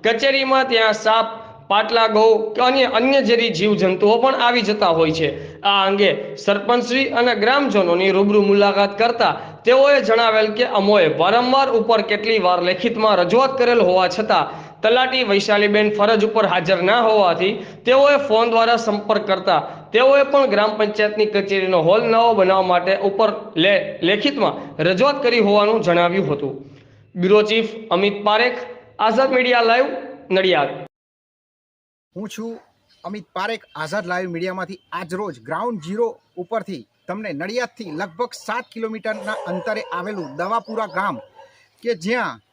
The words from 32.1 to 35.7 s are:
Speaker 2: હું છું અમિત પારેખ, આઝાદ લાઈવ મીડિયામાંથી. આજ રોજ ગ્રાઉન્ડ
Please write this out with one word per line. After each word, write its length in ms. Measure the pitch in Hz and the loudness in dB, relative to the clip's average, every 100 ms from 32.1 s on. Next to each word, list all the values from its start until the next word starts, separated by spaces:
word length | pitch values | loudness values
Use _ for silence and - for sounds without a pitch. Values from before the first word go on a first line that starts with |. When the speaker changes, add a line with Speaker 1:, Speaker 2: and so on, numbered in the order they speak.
| 175 | -14
Speaker 2:
હું 120 | 208 | -14
છું 300 | - 226 226 _ _ _ _ | -12 -12 -14 _ _ _ _
અમિત 200 | 180 214 - | -14 -14 -12
પારેખ, 280 | 185 202 220 _ | -8 -8 -8 _
આઝાદ 320 | 147 156 202 180 | -12 -8 -6 -6
લાઈવ 240 | 180 185 | -6 -6
મીડિયામાંથી. 480 | 165 185 190 180 190 _ | -8 -8 -8 -10 -14 _
આજ 220 | 170 175 | -12 -10
રોજ 260 | 185 208 123 | -8 -10 -12
ગ્રાઉન્ડ 400 | 113 156 240 | -10 -8 -6